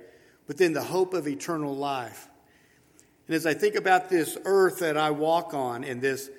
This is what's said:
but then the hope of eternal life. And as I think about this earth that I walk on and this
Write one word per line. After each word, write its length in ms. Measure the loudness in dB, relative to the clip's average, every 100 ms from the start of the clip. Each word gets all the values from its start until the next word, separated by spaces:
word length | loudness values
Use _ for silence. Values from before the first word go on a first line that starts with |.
| -20 -20 _ _ -6
but 100 | 2
then 160 | 2
the 100 | 2
hope 320 | -2 0 0
of 140 | -2 -4
eternal 460 | -6 -4 -4 -4 -4
life. 520 | -4 -4 -8 -14 -20 _ _ _ _ _ _ _ _ _ -4
And 100 | -2
as 100 | 0
I 80 |
think 220 | 0 0 2
about 320 | 4 4 4
this 280 | 2 2 -4
earth 360 | 2 6 6 4
that 160 | 0 2
I 140 | 0
walk 440 | 0 2 0 0
on 300 | -4 -4 -4
and 160 | -6 -2
this 300 | -2 -2 -8